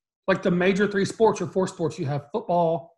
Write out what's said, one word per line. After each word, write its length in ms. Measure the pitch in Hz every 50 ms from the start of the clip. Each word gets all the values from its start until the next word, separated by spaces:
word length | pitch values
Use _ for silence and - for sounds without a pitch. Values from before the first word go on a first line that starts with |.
| _ _ _ _ _
like, 160 | - 185 185
the 80 | - 202
major 380 | 175 175 175 190 196 190 208 202
three 160 | 202 196 196
sports 360 | - - - 226 214 196 -
or 60 | 180
four 220 | 143 - 190 185 -
sports. 300 | - - 170 151 - -
You 80 | 165
have 240 | 131 147 139 - -
football, 640 | - 165 - - 175 175 170 165 165 165 170 - _